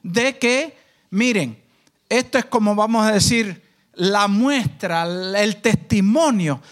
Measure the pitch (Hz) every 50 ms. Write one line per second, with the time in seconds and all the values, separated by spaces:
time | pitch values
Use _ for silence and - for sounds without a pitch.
0 | - 185 170 233 240 269 262 - 247 240 247 269 320 302 - _ _ _ _ _
1 | _ _ 185 196 247 254 233 190 143 120 113 - _ _ _ _ _ _ _ _
2 | _ _ 214 247 247 - - 247 247 - - 240 214 208 208 208 214 220 226 226
3 | 214 214 214 196 - 202 240 226 220 202 165 - _ _ _ _ _ _ _ -
4 | 180 190 202 208 208 202 202 208 247 277 285 262 196 - - - - 175 165 165
5 | 165 175 180 185 185 185 196 202 208 214 202 - - 226 208 - - - 220 202
6 | 190 202 226 311 330 294 240 196 170 151 135 - - -